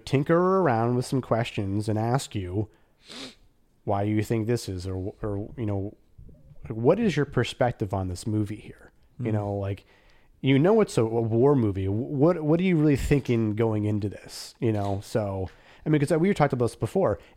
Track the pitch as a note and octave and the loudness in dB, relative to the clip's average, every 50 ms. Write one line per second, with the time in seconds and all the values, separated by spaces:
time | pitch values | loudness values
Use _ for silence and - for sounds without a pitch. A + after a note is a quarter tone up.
0 | - - - C3+ C#3+ - E3 E3+ F3+ F#3 F#3+ F#3+ F3+ C#3+ A#2 A2+ A#2 A#2+ B2 B2 | -2 -2 0 0 2 2 2 4 4 4 4 4 4 2 2 2 2 2 0 0
1 | A#2+ - C#3+ C3 - - A#2+ A2+ A#2 - - - G2+ G2 G2 G#2+ G#2 A2 G#2+ G#2+ | -2 -2 -4 -4 -2 0 0 0 -2 -2 -4 -4 -4 -2 -2 -2 -2 -2 -2 0
2 | A2+ A#2 B2 C#3 - - - G#2 F#2 F2 F2+ G#2+ G2+ - _ _ _ _ _ _ | 0 0 0 -2 -2 -4 -8 -8 -6 -4 -4 -4 -4 -6 _ _ _ _ _ _
3 | _ - - - C4+ - - _ _ _ _ _ _ _ _ _ - - G2+ G2+ | _ -20 -16 -16 -16 -16 -18 _ _ _ _ _ _ _ _ _ -4 -2 -2 0
4 | G#2 G#2+ G#2+ G#2+ G#2 - A#2 A2+ G#2+ A2+ A#2+ A2+ - G#2+ F#2 F2+ F2+ F#2+ F#2 F#2 | 0 0 0 0 0 0 -2 -2 0 0 -2 -2 -4 -6 -8 -8 -6 -6 -6 -6
5 | F#2 G#2+ - - A2 G#2 G2+ G2+ G#2+ - - B2 A2+ G#2 G2+ G2 G2 G#2+ - - | -8 -8 -8 -8 -6 -6 -6 -6 -8 -8 -8 -6 -4 -4 -4 -4 -4 -8 -10 -16
6 | _ _ _ - - - - - - - - - - - A2+ A2+ A#2 C#3+ F#3+ A3+ | _ _ _ -20 -20 -20 -20 -20 -20 -20 -20 -16 -12 -10 -4 2 4 4 4 4
7 | A#3 G3+ C#3 D3 C#3 - - B2+ A#2 - - - C3 A#2+ - - A2 F#2+ G2+ F#2+ | 2 0 2 0 0 0 0 0 -2 0 0 0 0 0 0 -2 -4 -4 -2 -4
8 | F#2 F2+ F2 - - A2+ G#2+ G#2+ G#2 G2+ G#2+ G#2 - - - - - - _ _ | -4 -4 -6 -6 -4 -2 -2 -2 -2 -2 -6 -12 -14 -18 -20 -20 -20 -20 _ _
9 | _ _ _ - A#2+ A2+ G#2+ G#2 G#2 G2+ G2+ G2+ G2 G2 G2+ - - _ _ _ | _ _ _ -8 -4 -2 -2 -2 -2 -2 -4 -4 -4 -4 -6 -8 -10 _ _ _
10 | _ _ - _ _ _ _ _ - C3 C#3 C3+ D3+ F#3+ A3+ A3 G3 - - - | _ _ -20 _ _ _ _ _ 2 4 4 6 6 6 4 4 2 2 2 0
11 | A2+ A2+ A2+ A#2 A#2 A2 A2+ A#2 C3 D3+ D3 C3 A2+ G#2 F#2+ G2 F#2+ F#2+ G2+ A2 | 0 2 0 0 0 2 2 4 4 6 4 4 2 2 0 -2 -2 -2 -2 -2
12 | C3+ C#3+ D3+ C3 D3 F3 F3+ D#3+ D#3 D3 D#3+ E3+ F#3 F#3+ F3 D3+ D3+ D3+ C#3+ - | -4 -4 0 2 4 4 4 2 2 2 2 2 4 4 4 4 4 4 4 2
13 | - - D3 C#3 - - A#2+ A2+ A2+ G#2+ G#2 A2 A#2 A2+ G#2+ G#2+ G#2 G#2+ G#2+ G#2 | 2 2 2 2 2 2 0 2 0 0 0 0 0 0 0 0 0 0 0 -2
14 | G#2 G2 G2 - - - - - - - - - C3+ A2+ G#2+ G#2 G2 G2+ G2 G2 | -2 -4 -6 -10 -16 -18 -16 -16 -16 -16 -8 -4 -2 -2 0 -2 -2 -2 -4 -6
15 | - - - A#2 G#2 G2 G2 F#2+ F#2+ - - - - - - - - D#3 D#3 D3 | -6 -4 -4 -4 -2 -4 -4 -6 -6 -8 -10 -14 -20 -20 -20 -8 -2 0 2 2
16 | C#3+ - F3 D#3 F3 G3+ G3 - D3 - - A#2+ A#2+ A2 - - A#2+ - - F#3+ | 2 2 2 2 2 2 2 2 2 2 2 0 0 -2 -2 -4 -6 -2 0 0
17 | F3 A2+ F#2+ - - - - | 0 0 0 -2 -8 -10 -8